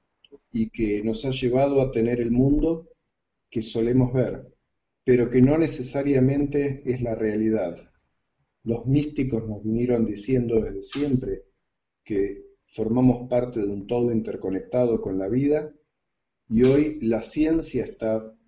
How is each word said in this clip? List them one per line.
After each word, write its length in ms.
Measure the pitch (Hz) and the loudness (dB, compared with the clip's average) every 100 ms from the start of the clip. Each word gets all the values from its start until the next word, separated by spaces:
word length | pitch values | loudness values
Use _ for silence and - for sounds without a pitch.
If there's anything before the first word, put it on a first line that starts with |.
| _ _ _ 139 _ | _ _ _ -20 _
y 180 | 117 110 | -4 -4
que 320 | - 107 104 | -2 -2 -2
nos 220 | 110 110 | -2 -4
ha 60 | 135 | -6
llevado 500 | 131 123 127 139 139 | -4 0 2 2 2
a 100 | 123 | 0
tener 300 | 113 117 120 | 0 0 0
el 100 | 117 | 0
mundo 580 | 120 139 151 160 165 - _ _ _ _ _ _ | 2 4 4 2 -2 -6 _ _ _ _ _ _
que 120 | 113 | -8
solemos 500 | 107 117 117 127 123 | -4 -2 2 4 4
ver, 340 | 127 110 95 - _ _ _ _ _ | 2 -2 -4 -12 _ _ _ _ _
pero 260 | - 120 120 | 2 4 4
que 140 | 127 | 6
no 160 | 131 156 | 6 6
necesariamente 1200 | 160 - 127 143 143 131 131 143 139 147 143 131 | 2 -2 -6 -2 0 4 4 2 0 0 -2 -2
es 180 | 131 120 | -4 -4
la 140 | 117 110 | -4 -2
realidad. 600 | 110 107 110 107 - 85 - _ _ _ _ _ _ _ | -2 0 0 0 -2 -8 -16 _ _ _ _ _ _ _
Los 240 | 113 117 120 | -4 -4 0
místicos 640 | 143 151 - 127 113 107 | 0 0 -4 -2 -2 -4
nos 160 | 104 | -6
vinieron 420 | 107 113 123 117 107 | -4 -2 0 2 0
diciendo 540 | 101 - 127 117 113 | -4 -2 0 2 0
desde 220 | 107 98 | 0 -6
siempre 600 | - 139 143 123 98 92 - _ _ _ _ _ | -8 -4 0 0 -2 -8 -10 _ _ _ _ _
que 420 | - 101 98 98 - _ _ | -6 -2 -2 -6 -18 _ _
formamos 600 | - 110 123 127 120 - | -6 -2 4 4 2 0
parte 300 | 123 123 113 | -2 -2 -4
de 60 | 101 | -4
un 220 | 101 - | -6 -4
todo 240 | 120 120 | -2 0
interconectado 880 | 113 104 95 95 95 - 123 123 110 | 0 -2 -6 -6 -6 -2 0 2 0
con 180 | 101 95 | -2 -4
la 100 | 95 | -2
vida, 460 | 123 143 151 151 - _ _ _ _ _ _ - | 0 2 0 -2 -12 _ _ _ _ _ _ -2
y 160 | 113 | 2
hoy 360 | 127 143 151 - | 4 4 2 -2
la 220 | 113 110 | -2 -2
ciencia 640 | - 147 156 165 - 123 | -2 -2 0 0 -2 -4
está 480 | 104 - 113 110 110 - | -6 -4 -2 -2 -4 -16